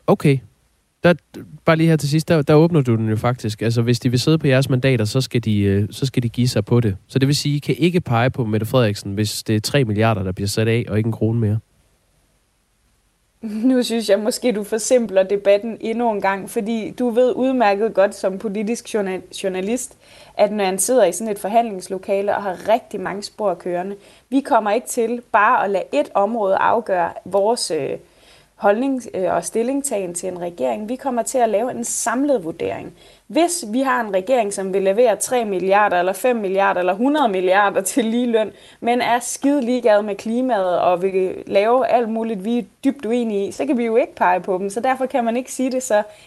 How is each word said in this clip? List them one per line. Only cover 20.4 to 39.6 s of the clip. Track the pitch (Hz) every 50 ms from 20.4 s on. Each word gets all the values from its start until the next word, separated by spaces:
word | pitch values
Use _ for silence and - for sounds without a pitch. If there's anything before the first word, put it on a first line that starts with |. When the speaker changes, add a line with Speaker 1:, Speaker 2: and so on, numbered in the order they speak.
| 208 196
Speaker 2:
når | 208 208 196
han | 185 190 190
sidder | - - 262 254 202
i | 175
sådan | 175 - 226 220
et | 202 202
forhandlingslokale | - 190 226 233 233 226 196 185 175 - 196 185 - - 196 196 202 208 -
og | 220 202
har | 196 175 175 - 196
rigtig | 220 247 - - - 185
mange | 185 175 180 202 -
spor | - - - 214 196 175
kørende, | 170 - 185 175 175 180 196 202 202 - - - _ _ _
vi | 254 277
kommer | 277 - 285 226 214 208
ikke | 208 254 254
til | - - 247 226 220 247 240 - _
bare | - 208 208 233 254 220 -
at | 202
lade | 196 180 - - -
et | 196 196 196 -
område | 202 202 214 240 226 202 190 190
afgøre | - - 185 202 226 226 - 190 175 170 175 - - -
vores, | 185 180 202 196 220 240 240 - -
øh, | 165 151 135 - - - - _ _ _ _ - - - _ _ _
holdning, | _ 214 202 208 226 262 277 269 254 233 - -
øh, | 190 185 165 170
og | 170 170
stillingtagen | - - 220 233 247 277 277 277 - 226 202 190 175 170
til | - - 185
en | 180 180
regering. | 180 175 175 - 254 254 226 214 214 208
Vi | 254
kommer | 254 - 277 240 240 226
til | - -
at | 254 233 220
lave | 208 202 240 254
en | - 233 233
samlet | - - - - 233 226 254 277 294 277 - 165
vurdering. | 160 165 - - 190 - - - - - - - - - _ _
Hvis | - 202 302 339 349 339 - 240
vi | 208 214 262
har | 269 269 247 247
en | 226 208 196
regering, | 185 190 247 262 240 214 202 196
som | 202 190 190 185
vil | 196
levere | 190 190 196 220 254 226 196
tre | - - - 254 247 226
milliarder, | 208 190 180 180 190 190 208 208 202 190 175
eller | 175 185 190
fem | - - 254 247
milliarder, | 226 202 185 190 190 196 196 190 180
eller | 180 185 196
hundrede | 190 240 277 294 302 262 226
milliarder | 190 185 180 180 185 202 208 196 - -
til | 196 - - 269 220
ligeløn, | 226 226 240 254 240 226 220 214 196 - - - - - _
men | - 233 240 247
er | - - 233 247
skide | - - - - - 277 285 294